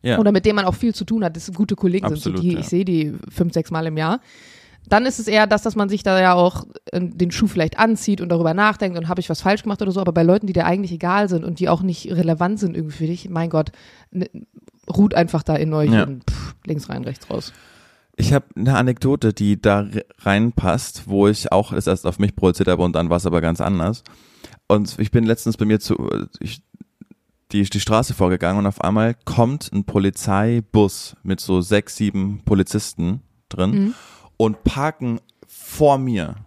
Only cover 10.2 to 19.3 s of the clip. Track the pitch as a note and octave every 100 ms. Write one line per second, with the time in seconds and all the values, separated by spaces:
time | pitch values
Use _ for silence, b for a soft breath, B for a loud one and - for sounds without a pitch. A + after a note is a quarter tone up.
10.2 | E3 G3 G#3 F3 D#3 F#3 F#3+ E3+ F3 G3
11.2 | G3+ F3 E3 D#3 F3+ E3 F#3 E3 - E3
12.2 | E3 D#3+ F3+ G#3 G3 E3+ D#3 C#3 D#3+ F3
13.2 | F#3+ E3+ E3 D#3+ D3+ b b b b F#3
14.2 | F3+ - - - _ _ - F#3+ G3+ -
15.2 | E3+ D#3+ - D3+ D#3 D#3 D3+ A3 D#3+ B2+
16.2 | - - - - - D3+ - B2+ - C3
17.2 | - C#3 - b b b b b b -
18.2 | - C#3+ - - A#2 B2+ B2+ A#2+ C3 C#3+
19.2 | A2